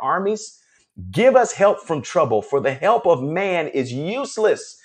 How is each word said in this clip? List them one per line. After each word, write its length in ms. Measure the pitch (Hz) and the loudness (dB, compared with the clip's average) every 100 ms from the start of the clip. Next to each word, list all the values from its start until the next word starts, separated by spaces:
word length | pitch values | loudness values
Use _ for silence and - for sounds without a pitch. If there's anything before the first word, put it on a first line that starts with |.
armies? 580 | 131 175 196 214 - - _ _ _ - 92 | -2 -2 -2 -4 -8 -20 _ _ _ -20 -8
Give 240 | 143 254 254 | 2 4 6
us 160 | 233 | 2
help 280 | - 202 - | 2 2 2
from 220 | - 151 | -4 -6
trouble, 400 | - 170 135 107 | -2 0 2 0
for 160 | - 139 | 0 -2
the 160 | 139 | -2
help 320 | 123 180 226 185 | 0 0 2 2
of 160 | 139 | 0
man 460 | 139 170 196 170 151 | 0 -4 -2 -2 -2
is 240 | 139 117 | -4 -4
useless." 840 | 131 165 254 269 220 214 - - - | -6 -6 -6 -6 0 0 0 -4 -20